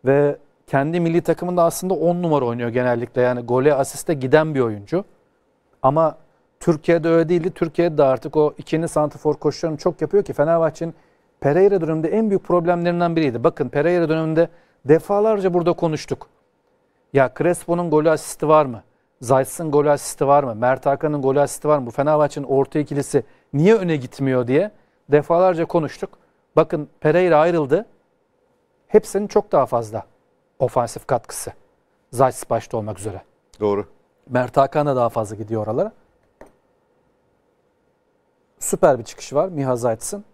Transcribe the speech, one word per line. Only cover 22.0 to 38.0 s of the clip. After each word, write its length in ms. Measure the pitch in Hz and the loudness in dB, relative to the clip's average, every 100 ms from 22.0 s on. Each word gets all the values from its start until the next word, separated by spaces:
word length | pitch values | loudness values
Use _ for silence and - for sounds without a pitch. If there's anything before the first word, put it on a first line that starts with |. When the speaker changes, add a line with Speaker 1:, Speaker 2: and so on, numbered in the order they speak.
| 143 151 147 - 135 | 0 2 0 -2 -2
Speaker 1:
orta 340 | 135 135 151 | 0 0 -2
ikilisi 440 | 143 143 131 143 - _ _ | -2 -4 -2 -4 -4 _ _
niye 220 | 143 175 226 | 2 4 4
öne 200 | 180 156 | 2 -4
gitmiyor 520 | 123 - 135 127 120 | -6 -4 0 0 2
diye 240 | 135 208 _ _ _ - | 0 0 _ _ _ 0
defalarca 540 | 147 143 170 185 165 165 | 2 2 2 2 0 0
konuştuk. 440 | 170 147 - - _ _ _ _ - | -2 -2 -8 -14 _ _ _ _ 0
Bakın 340 | 160 160 147 _ | 0 -2 -8 _
Pereira 400 | 151 165 180 151 | 0 2 4 4
ayrıldı. 460 | 165 170 139 165 226 _ _ _ _ _ _ _ _ _ _ | 4 2 0 -2 -2 _ _ _ _ _ _ _ _ _ _
Hepsinin 400 | 214 - 190 208 | 0 0 -6 -2
çok 240 | 208 202 | -2 0
daha 140 | 165 131 | -2 0
fazla, 380 | 120 110 107 - _ _ _ _ _ | -2 -4 -10 -12 _ _ _ _ _
ofansif 440 | 123 - 120 - - | -2 -2 -4 -8 -4
katkısı. 460 | 127 - - - - _ _ _ _ _ | -4 -4 -14 -14 -16 _ _ _ _ _
Zayt 380 | 120 131 - - | 0 0 0 -6
başta 280 | 113 - 117 | -6 -4 -8
olmak 220 | 107 98 | -6 -10
üzere. 220 | 107 95 - _ _ - | -10 -12 -18 _ _ -4
Speaker 2:
Doğru. 260 | 104 101 101 _ _ _ - | -2 0 -4 _ _ _ -6
Speaker 1:
Mert 280 | 123 123 - | -4 0 0
Hakan 280 | 135 156 147 | 0 0 -2
da 80 | 131 | 0
daha 140 | 117 | -2
fazla 260 | 113 104 104 | -2 -6 -10
gidiyor 280 | 107 110 107 | -6 -6 -4
oralara. 240 | 120 208 _ _ _ _ _ - _ _ _ _ _ _ _ _ _ _ _ _ _ _ _ | -4 -6 _ _ _ _ _ -20 _ _ _ _ _ _ _ _ _ _ _ _ _ _ _